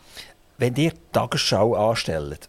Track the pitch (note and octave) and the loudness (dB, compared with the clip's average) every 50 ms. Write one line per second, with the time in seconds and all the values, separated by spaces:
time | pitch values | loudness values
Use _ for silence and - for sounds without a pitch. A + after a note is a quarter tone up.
0 | - - - - - - - _ _ _ _ - A#2 B2 A#2+ C3+ D#3+ E3 - - | -20 -20 -20 -20 -20 -20 -20 _ _ _ _ -2 -2 0 2 2 0 0 0 -4
1 | - _ - A2 A#2 A#2+ - D3 - - B3 - G#2+ A#2+ G#2 F#2+ G#2+ A2+ A2+ - | -12 _ -2 -2 0 0 -2 -2 0 0 2 2 2 2 2 2 2 2 0 0
2 | - - E2 D#2 D2 C#2+ D2 - - | -2 -4 -4 -4 -4 -6 -10 -12 -16